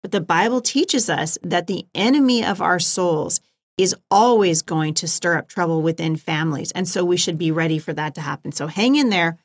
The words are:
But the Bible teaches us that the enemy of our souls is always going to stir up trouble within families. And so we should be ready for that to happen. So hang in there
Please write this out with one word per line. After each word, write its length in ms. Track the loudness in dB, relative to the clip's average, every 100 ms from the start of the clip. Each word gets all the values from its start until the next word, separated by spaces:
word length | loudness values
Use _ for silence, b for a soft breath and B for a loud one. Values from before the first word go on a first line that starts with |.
But 100 | -2
the 80 | -4
Bible 400 | 0 2 2 0
teaches 500 | 0 0 0 0 0
us 260 | -2 -2 -4
that 240 | -2 -2 -2
the 200 | -8 -6
enemy 500 | -2 2 4 4 2
of 180 | 0 -2
our 160 | 0 0
souls 600 | 0 0 0 0 -2 -4 _ _ _ 0
is 200 | 0 0 _
always 520 | 4 6 4 4 2
going 320 | -2 -2 -2
to 140 | -2 -2
stir 300 | 0 0 -2
up 100 | -2
trouble 340 | -4 0 0
within 340 | 0 -2 -2 -2
families. 540 | -2 -2 -2 -4 -6
And 160 | -6 -4
so 160 | -2
we 120 | 0 0
should 220 | 0 -2
be 120 | -2
ready 280 | 0 0 -2
for 140 | -4
that 220 | -6 -6 -8
to 40 |
happen. 320 | -8 -8 -8
So 140 | -8 -6
hang 260 | 0 2 4
in 120 | 2
there 300 | 2 0 -2